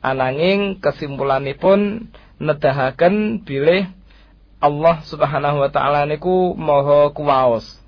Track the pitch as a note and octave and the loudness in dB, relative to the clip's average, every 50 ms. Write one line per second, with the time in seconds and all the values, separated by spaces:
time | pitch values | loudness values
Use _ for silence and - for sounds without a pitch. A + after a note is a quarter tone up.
0 | - C3 C3+ C3+ C3 B2+ C3 C#3+ D#3+ F#3 G3 G3+ G3+ G3 F#3+ F#3+ - D3+ C#3 - | -4 -6 -4 -2 -2 -4 -2 -2 0 0 0 0 -2 -4 -6 -4 -4 -4 -4 -4
1 | D#3+ C#3+ C#3 C#3 C#3 C#3 C3+ C3+ C#3 C#3 C3+ - - F3+ G3 G3+ G#3 G3+ G#3 A3+ | -8 -10 -6 -6 -2 -2 -2 -2 -2 -6 -8 -2 2 2 4 4 2 0 -4 -8
2 | A3+ - - - - - - _ D3+ D#3 D3+ D3 D3 C#3+ C3+ C#3+ C3 C3 C3 - | -12 -16 -20 -20 -20 -20 -16 _ -4 -4 -4 0 0 0 0 0 -2 -4 0 2
3 | E3 F3 G3 G#3+ G#3+ G#3+ A3+ G3+ - - C#3 C#3 C#3 D#3 F3 F#3+ G3+ F#3 - - | 2 2 2 2 -2 -2 -4 -6 -8 -8 -6 -2 2 2 2 2 0 -4 -8 -16
4 | - - - - - _ - _ _ _ _ _ - D3 D3 D3 D#3 E3 E3+ D#3+ | -20 -20 -20 -20 -20 _ -20 _ _ _ _ _ -2 -2 0 2 2 2 2 2
5 | D3+ - - D3+ D3+ C#3 D3 C#3+ C#3+ C#3+ D3 D3 C#3 C#3 C#3+ C#3+ C3+ C3+ D3 D3 | -4 -14 -4 -2 -2 0 0 -2 -2 0 0 0 0 0 0 0 0 2 2 2
6 | C#3+ D3 D3+ D3+ - F3+ F#3 F#3 F#3 F3+ - - D#3+ D3+ D3 C#3+ C#3 C#3+ D3 D3 | 0 -2 -2 -4 -2 0 0 2 0 0 -2 -4 -2 2 2 2 4 4 4 4
7 | D3 D3 D3 - D3+ C#3+ C#3 C3 C3 B2+ A#2 A2 G#2 - - - - | 4 2 0 -2 0 0 2 2 4 2 2 0 -4 -10 -20 -20 -20